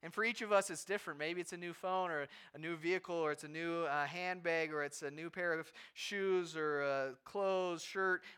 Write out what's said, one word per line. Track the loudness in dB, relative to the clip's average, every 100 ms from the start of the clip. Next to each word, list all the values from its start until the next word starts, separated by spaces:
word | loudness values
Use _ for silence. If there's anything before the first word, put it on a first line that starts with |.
And | -6
for | 0
each | 0 2
of | 6
us, | 6 6
it's | -4 -2
different. | -2 -2 -4
Maybe | -4 -2
it's | -6
a | -6
new | -8
phone | -4 0 2 2
or | 0 -4 -8 -16
a | -8
new | -6 -2
vehicle | 2 0 0 0
or | 2
it's | 0 -4
a |
new, | -4 -2 0
uh, | 2 2 0
handbag | -2 -4 -2 0 2 2
or | 0
it's | -2 -4
a | -8
new | -6 -8
pair | -2 0
of | 0 -2 -12 -18
shoes | -10 -4 0 4 4 2 0
or, | 0 2
uh, | 2 2 0 -4 -8
clothes, | 0 2 4 2 -2
shirt, | -4 0 2 2 -2